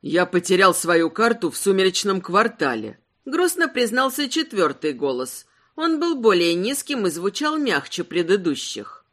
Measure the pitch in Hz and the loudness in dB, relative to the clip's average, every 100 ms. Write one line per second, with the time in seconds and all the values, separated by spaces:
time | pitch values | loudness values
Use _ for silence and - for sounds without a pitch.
0 | 139 160 180 180 175 190 190 175 165 170 | 0 0 2 0 2 4 6 4 2 2
1 | 165 160 226 226 170 - 196 190 190 180 | 2 2 0 2 -2 -2 0 2 2 2
2 | 202 190 175 185 233 - 147 117 107 - | -2 -2 0 2 2 0 -2 -2 -8 -14
3 | _ _ - 311 359 - 330 247 240 240 | _ _ -6 0 0 0 -2 0 0 2
4 | 269 262 277 311 320 208 160 135 156 127 | 0 -2 -4 -4 -4 0 0 0 -6 -2
5 | 139 127 131 - - _ _ - 330 311 | -2 -2 -6 -10 -18 _ _ -4 -2 0
6 | 339 294 220 180 170 170 202 277 - 277 | 0 2 4 4 2 0 -2 -4 -6 -2
7 | 190 160 190 202 302 311 277 156 - - | -2 -2 -6 -2 -2 0 0 -2 -2 -8
8 | - 165 170 202 170 135 - - 98 - | -4 -2 0 0 0 -4 -6 -10 -12 -18
9 | _ | _